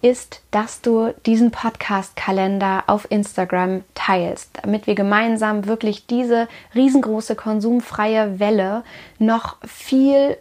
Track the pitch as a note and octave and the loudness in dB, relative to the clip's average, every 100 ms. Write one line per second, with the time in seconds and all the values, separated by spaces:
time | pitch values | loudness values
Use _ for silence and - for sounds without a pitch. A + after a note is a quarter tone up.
0 | A#3+ B3 - - _ G#3 A3+ - A#3+ A3+ | 4 2 -6 -20 _ -4 -4 -4 0 2
1 | A3+ - - A3+ A#3+ A#3 A3+ - - G3 | 0 -2 0 4 4 2 -6 -6 -4 -4
2 | F#3+ - - F#3+ F#3+ G3 G3 F#3+ - G#3 | -4 -8 -4 0 0 0 0 -2 0 0
3 | - G#3+ G3+ - F#3 F3+ F#3 F#3+ F#3+ - | 0 -2 -2 -4 -2 0 0 -4 -8 -8
4 | - F#3+ F3 - - - G#3 G#3 G#3 G#3 | -2 0 0 -6 -12 -12 -4 -4 -2 0
5 | G3 G#3 A3+ A3+ G#3+ G#3 G3+ A3+ A3 G#3 | 2 2 2 0 0 -2 -2 -2 -2 -6
6 | _ A#3+ B3 A#3 A#3 - - A#3 C4+ C4+ | _ -4 0 0 -2 -8 -6 2 4 4
7 | A3+ A3 G#3+ A3 A3 G#3+ G#3+ A#3+ - - | 2 -4 -4 -6 -2 -2 0 -2 -2 -4
8 | G#3+ A3 G#3+ F#3+ G#3 G#3+ F#3+ G#3+ - - | 0 0 0 0 0 2 0 -4 -8 -20
9 | - _ A3 A3+ - - - - - C4 | -20 _ 0 0 -4 -14 -20 -18 -2 2
10 | C4+ C#4 C#4 C#4+ | 4 4 2 -2